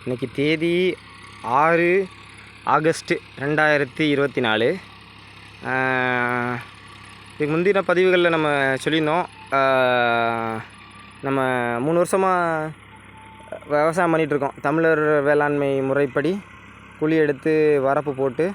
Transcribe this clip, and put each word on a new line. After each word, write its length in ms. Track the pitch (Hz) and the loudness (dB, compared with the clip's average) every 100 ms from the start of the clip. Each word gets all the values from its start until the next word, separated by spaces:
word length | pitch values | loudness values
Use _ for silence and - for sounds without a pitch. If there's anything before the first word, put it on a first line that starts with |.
இன்னைக்கு 240 | - 123 135 - | -6 -6 -6 -2
தேதி 600 | 143 160 170 170 185 156 - - - - | 0 0 0 0 0 -2 -12 -20 -20 -12
ஆறு 640 | 113 127 160 170 175 185 185 - - - - - | -2 2 4 2 2 0 -2 -10 -20 -20 -20 -12
ஆகஸ்ட் 500 | - 143 156 156 - 165 - - | 0 2 2 -2 -4 -6 -6 -8
ரெண்டாயிரத்தி 640 | 139 151 151 147 139 - 156 | -2 2 2 2 0 -2 0
இருபத்தி 280 | 139 143 127 | 2 0 0
நாலு. 260 | 120 107 117 180 - - - - - - - - 127 | 0 2 0 -2 -10 -20 -20 -20 -20 -20 -20 -14 -6
ஆ, 80 | 131 131 131 127 123 123 123 120 123 - - - - - - - - | -2 -2 0 0 -2 -2 -2 -4 -8 -12 -20 -20 -20 -20 -20 -20 -6
இதுக்கு 180 | 151 156 | -2 0
முந்தின 280 | 180 196 180 | 0 0 0
பதிவுகளில் 440 | 175 185 180 175 165 | 2 4 4 2 2
நம்ம 160 | 156 143 135 131 | 0 0 0 -2
சொல்லியிருந்தோம். 420 | - 156 151 165 175 - - | -2 -2 0 -2 -4 -12 -4
ஆ, 80 | 139 135 131 127 123 120 117 117 117 113 110 - - - - - - | 0 2 2 2 2 2 0 0 -2 -6 -8 -12 -20 -20 -20 -20 -10
நம்ம 260 | 139 135 131 127 120 120 | -4 -2 0 -2 -2 -2
மூணு 200 | 139 170 | 0 0
வருஷமா 280 | 175 196 190 180 170 160 156 151 - - - - - - - - - | 0 0 0 0 0 -2 -6 -12 -20 -20 -20 -20 -20 -20 -16 -16 -4
விவசாயம் 460 | 147 156 165 170 | 0 2 2 2
பண்ணிகிட்ருக்கோம். 440 | 160 156 143 135 - | 2 0 -2 -4 -4
தமிழர் 440 | 147 156 165 156 151 151 | -2 0 2 2 2 2
வேளாண்மை 520 | 143 147 147 143 139 135 | 2 2 2 0 0 0
முறைப்படி 540 | 135 135 143 135 143 196 - - - - - - | 0 0 0 0 -2 -4 -8 -20 -20 -20 -20 -4
குழி 180 | 156 160 151 | 0 2 2
எடுத்து 560 | 135 160 156 151 147 135 | 0 0 2 4 4 2
வரப்பு 280 | 143 147 131 | 0 -2 -2
போட்டு 260 | 135 120 170 | -2 0 -4